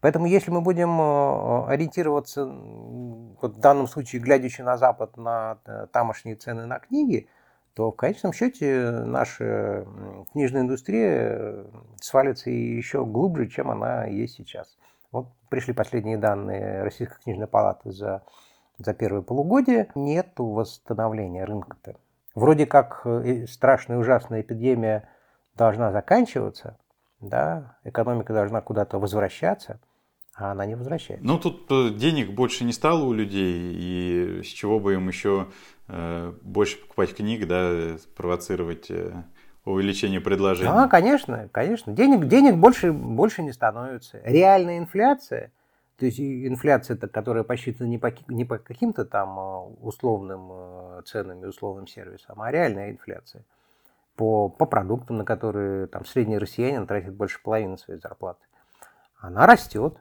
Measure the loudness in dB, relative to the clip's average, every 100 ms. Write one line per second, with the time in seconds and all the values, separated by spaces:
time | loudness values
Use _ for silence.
0 | 4 4 2 2 2 0 0 2 2 2
1 | 2 2 2 0 0 0 0 0 0 -2
2 | 0 0 -2 -8 -8 -8 -16 -16 -14 -14
3 | -12 -14 -18 -8 -8 4 6 6 2 -4
4 | -8 -6 4 4 4 -6 -2 2 2 2
5 | -6 -8 -6 -4 -6 -10 -12 -14 -4 0
6 | 0 -2 -10 -12 -10 -10 -8 -10 -4 0
7 | 0 0 -4 _ _ _ _ -4 -4 -2
8 | -4 -2 -4 -2 -2 0 0 0 0 -4
9 | -4 -2 -2 -4 -4 -2 -2 -6 -8 -14
10 | -16 -16 -10 -2 0 0 0 -2 -2 0
11 | 2 2 0 -4 -8 -10 -16 -20 -20 -18
12 | 0 2 2 0 -4 -4 -2 -4 -4 -4
13 | -2 0 0 0 -4 -2 -4 -2 -2 -2
14 | -4 -4 -6 -8 -18 -16 -18 _ _ _
15 | _ -10 -10 _ _ -6 -4 -2 -2 -2
16 | -2 0 0 0 -2 -6 -4 -4 -6 -6
17 | -10 -10 -8 -6 0 2 2 0 -10 -8
18 | -6 -6 _ _ _ _ _ _ -8 -4
19 | -2 -2 -4 -2 2 2 4 2 0 -4
20 | -2 -2 -4 -6 -4 -2 -4 -6 -10 -4
21 | -2 -2 -6 -6 -8 -8 -10 -16 -20 -20
22 | _ _ -14 2 4 6 6 4 4 -6
23 | -4 -2 0 -2 -4 0 4 4 2 -2
24 | 4 2 2 -6 -6 -2 0 2 2 -2
25 | -4 _ _ _ _ 2 2 4 0 -2
26 | 4 4 4 -2 -6 -8 -18 -18 _ _
27 | _ _ -6 -2 0 -2 -10 _ -10 -4
28 | 0 -2 -2 -2 0 -2 -4 -4 -2 -2
29 | -2 0 -2 0 -2 -2 -8 -18 _ _
30 | _ _ _ -12 -8 -6 -6 -8 -8 -8
31 | -10 -8 -2 0 -2 -6 0 2 2 2
32 | 0 0 -2 0 -2 0 -4 0 0 2
33 | 0 0 -2 0 0 -2 -6 -6 -4 -4
34 | -2 0 -2 -6 -12 -8 0 0 2 0
35 | 0 -2 0 0 -2 -12 -20 -20 -14 -8
36 | -6 -6 -8 -12 -6 0 0 0 -12 -2
37 | -2 0 -4 -4 0 0 0 0 -4 -8
38 | -14 -10 -4 -4 -2 -4 -4 -8 -8 -8
39 | -8 -10 -16 -20 -20 -16 -4 0 0 0
40 | -2 -2 0 2 2 2 4 6 6 6
41 | 6 2 0 -8 -6 -4 -2 -2 -6 4
42 | 6 6 6 8 8 10 8 8 2 0
43 | -2 2 2 2 -8 0 -2 0 -10 -12
44 | -14 -12 4 8 8 8 6 -4 -4 2
45 | 4 2 -2 -10 -10 _ _ _ _ _
46 | -2 -2 -6 -4 -4 0 4 4 4 -6
47 | -4 -6 -2 -2 0 -4 -4 -6 -4 -2
48 | -2 -4 -8 -6 -4 -6 -10 -4 -2 -2
49 | -4 -2 -4 -6 -8 -10 -12 -12 -12 -4
50 | 0 0 -4 -12 -14 -18 -18 -18 -18 -18
51 | -10 -8 -8 -10 -14 -10 -10 -10 -14 -18
52 | -20 -20 _ -10 -4 0 0 -2 -8 -12
53 | -14 -16 _ -20 -20 _ _ _ _ _
54 | _ -2 0 2 0 0 2 2 0 -4
55 | -4 -8 -4 -4 -4 -4 -4 -4 -6 -10
56 | -4 -2 0 -2 -4 -2 -2 -2 -2 -4
57 | -6 -6 -6 -6 -2 -2 -2 -8 -14 -16
58 | -16 -12 -12 -12 _ _ _ _ -20 _
59 | _ _ -10 4 8 8 6 -4 -4 -4